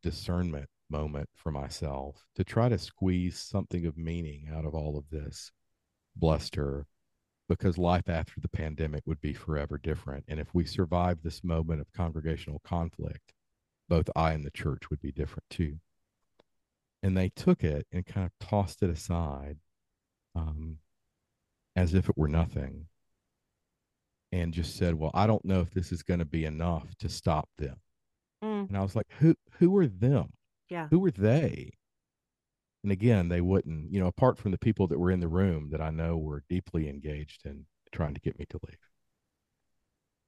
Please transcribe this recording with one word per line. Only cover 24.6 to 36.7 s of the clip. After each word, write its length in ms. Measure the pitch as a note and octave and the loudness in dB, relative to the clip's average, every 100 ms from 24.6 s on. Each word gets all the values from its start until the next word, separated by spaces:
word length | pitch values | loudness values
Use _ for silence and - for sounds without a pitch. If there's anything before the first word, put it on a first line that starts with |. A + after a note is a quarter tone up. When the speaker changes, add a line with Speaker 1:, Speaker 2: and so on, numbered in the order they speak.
| E2+ - | -4 0
Speaker 1:
said, 180 | F2 | 0
"Well, 160 | D#2+ D#2 | 2 0
I 120 | F2 G#2+ | 4 4
don't 180 | A2 | 4
know 160 | F#2 F#2 | 4 2
if 120 | F2 | 2
this 200 | F#2+ F2 | -2 -4
is 100 | E2+ | -6
gonna 240 | - F2 D#2 | -2 -2 0
be 180 | E2 | -2
enough 500 | D#2 D2+ E2+ E2 - - | -2 -2 0 -2 -4 -8
to 120 | E2+ | -8
stop 400 | - - D2+ - - | -4 0 0 -2 -8
them." 240 | C#2+ C2 _ _ _ _ _ - | -8 -8 _ _ _ _ _ -10
Speaker 2:
Mm. 240 | G#3+ G#3 F#3+ | -6 -4 -4
Speaker 1:
And 80 | G3 | -2
I 60 | |
was 120 | G2 | 0
like, 160 | - - - | -2 -4 2
"Who, 160 | D#3 - _ | 4 4 _
who 240 | - F3 G3 | 2 4 6
are 80 | D3 | 2
them? 480 | F#2 A#2+ C3+ C#2+ - _ _ - | 2 2 2 0 -8 _ _ -12
Speaker 2:
Yeah. 200 | F3 D3+ | -8 4
Speaker 1:
Who 160 | E3 F#3+ | 4 4
are 40 | |
they?" 640 | F#2+ G#2 C#3 B2 - C2 - _ _ _ _ _ _ _ _ _ _ | 4 4 6 2 -4 -12 -18 _ _ _ _ _ _ _ _ _ _
And 60 | G2+ | -2
again, 380 | F#2+ A#2 G#2+ F2 | 4 6 6 6
they 120 | F2 | 2
wouldn't, 520 | F2+ G2 - D#2+ E2 | 4 4 2 -6 -4
you 80 | G2 | 0
know, 80 | F2+ | 0
apart 300 | - B2+ - | 4 4 4
from 120 | G#2 | 0
the 80 | F2+ | 0
people 300 | A#2 G#2 F#2 | 0 2 2
that 100 | D2 | 2
were 140 | F2+ | 2
in 80 | F#2 | 2
the 80 | E2+ | 2
room 420 | F2 G2 D#2 D2 | 2 2 2 -2
that 100 | D2+ | -4
I 100 | D#2 | -4
know 260 | D#2+ E2 E2 | -2 -2 -2
were 260 | D2+ D2 - | -2 -6 -4
deeply 400 | F2+ - | -4 -2